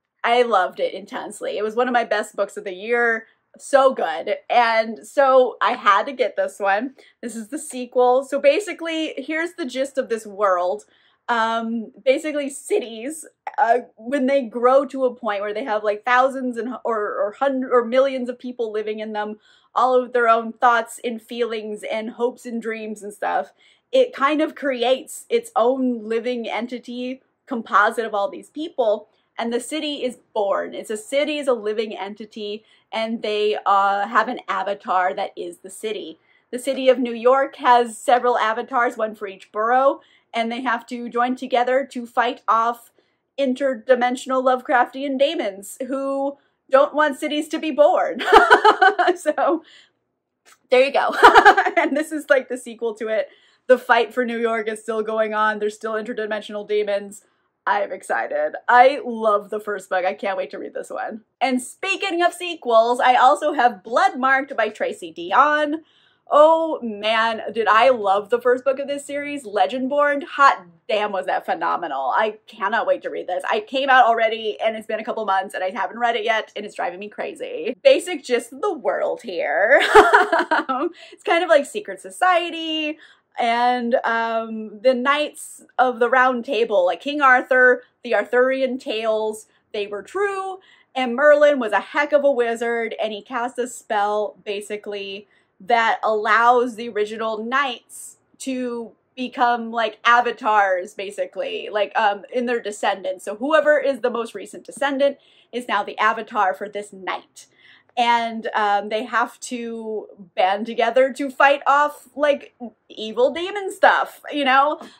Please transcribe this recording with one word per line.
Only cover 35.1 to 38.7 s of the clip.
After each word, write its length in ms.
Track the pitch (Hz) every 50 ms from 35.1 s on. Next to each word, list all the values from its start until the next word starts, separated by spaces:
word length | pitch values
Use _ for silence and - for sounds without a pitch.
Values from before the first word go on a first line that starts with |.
| 190
that 160 | 202 196 - -
is 220 | - 180 175 175
the 140 | - - -
city. 480 | - - - 220 208 185 175 160 160 - _ _ _ _ _ _
The 80 | 240 247
city 280 | - 277 262 262 262
of 120 | 254 247 254
New 160 | 247 240 233
York 400 | 226 226 247 269 269 277 277 -
has 420 | - 277 254 240 240 240 233 220
several 400 | - - 285 240 247 226 247 240
avatars, 580 | 214 214 220 226 240 233 -